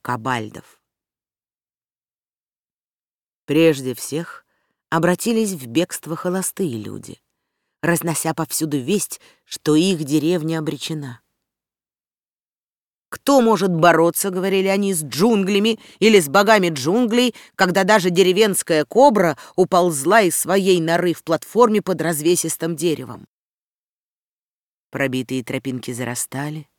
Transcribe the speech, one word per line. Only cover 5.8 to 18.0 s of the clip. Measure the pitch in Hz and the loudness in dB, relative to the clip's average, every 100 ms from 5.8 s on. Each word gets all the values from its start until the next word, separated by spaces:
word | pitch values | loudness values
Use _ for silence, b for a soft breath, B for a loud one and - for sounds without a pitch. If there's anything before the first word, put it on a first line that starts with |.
| 175 - 147 | -4 -6 -10
холостые | 160 185 185 180 - 185 113 | -8 -6 -4 -6 -6 -6 -6
люди, | 101 104 - - _ _ _ _ _ _ | -10 -14 -16 -20 _ _ _ _ _ _
разнося | 156 170 170 151 160 | -2 -2 -2 -4 -4
повсюду | 160 156 - 156 143 | -6 -6 -6 -4 -4
весть, | 123 196 - - b b | -2 -4 -4 -12 b b
что | b - - | b -6 0
их | 151 185 175 | 2 2 0
деревня | 143 151 151 180 156 160 | -2 0 0 -2 -2 -4
обречена. | 156 143 - 160 139 120 _ _ _ _ _ _ _ _ _ _ _ _ _ _ _ _ _ _ - | -6 -8 -8 -10 -12 -16 _ _ _ _ _ _ _ _ _ _ _ _ _ _ _ _ _ _ -20
"Кто | - - 277 | -8 2 2
может | 226 202 190 | 4 2 0
бороться, — | 165 170 165 170 - 196 | 4 4 6 2 0 -4
говорили | 185 190 190 190 | -4 -2 0 0
они, — | 196 202 | 0 -2
с | 175 | -4
джунглями | 151 120 220 214 190 202 214 220 B B | -6 0 2 2 0 0 0 -2 B B
или | 214 208 | 4 6
с | 147 | 4
богами | 165 208 214 175 | 2 4 4 2
джунглей, | 147 131 214 240 240 247 B B - | -2 0 0 2 2 0 B B -2
когда | 185 185 | 0 2
даже | 190 214 | 4 4